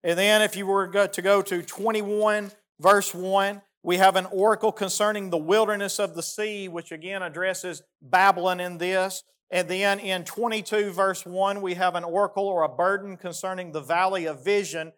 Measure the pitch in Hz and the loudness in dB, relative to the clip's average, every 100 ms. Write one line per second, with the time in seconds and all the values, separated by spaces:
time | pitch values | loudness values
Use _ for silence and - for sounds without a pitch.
0 | 170 170 202 214 214 190 196 196 185 196 | -2 2 4 4 4 0 0 0 0 0
1 | 202 196 185 202 190 180 165 - 214 214 | 0 0 2 2 2 -4 -6 -4 -2 -2
2 | 202 208 214 208 202 - _ _ 185 202 | -2 0 2 0 -4 -16 _ _ 6 6
3 | 196 175 185 196 196 202 _ _ 175 180 | 4 -6 0 2 2 -4 _ _ -2 6
4 | 190 190 185 196 208 214 220 - 190 - | 6 6 -2 2 2 4 0 -2 -6 0
5 | 208 208 196 165 156 208 214 208 202 - | 0 0 -2 -4 2 2 4 0 -4 -2
6 | 202 165 - - 214 208 190 170 165 160 | -4 -4 -10 -6 -6 -6 -8 -10 -12 -14
7 | 175 196 180 156 185 180 185 151 _ _ | -10 -8 -8 -4 -4 -2 -8 -10 _ _
8 | 131 180 196 180 180 180 180 170 180 190 | 0 6 6 6 0 0 -4 -4 0 0
9 | 190 190 _ _ _ 185 170 185 202 196 | 0 -4 _ _ _ -2 -2 0 0 0
10 | 196 185 165 - 233 220 - 214 208 175 | -2 -6 -6 -4 -2 -2 -2 -2 -2 0
11 | 190 185 180 180 196 202 190 180 185 175 | 0 -2 -8 -2 -2 -2 -6 0 0 0
12 | 170 180 202 196 196 175 156 - 180 196 | -2 0 0 0 -2 0 0 2 0 0
13 | 202 185 180 170 190 185 180 156 139 170 | -4 -12 -12 -8 -8 -8 -8 -10 -2 2
14 | 190 190 160 143 131 202 180 160 160 | 2 0 -4 -4 0 0 0 -8 -10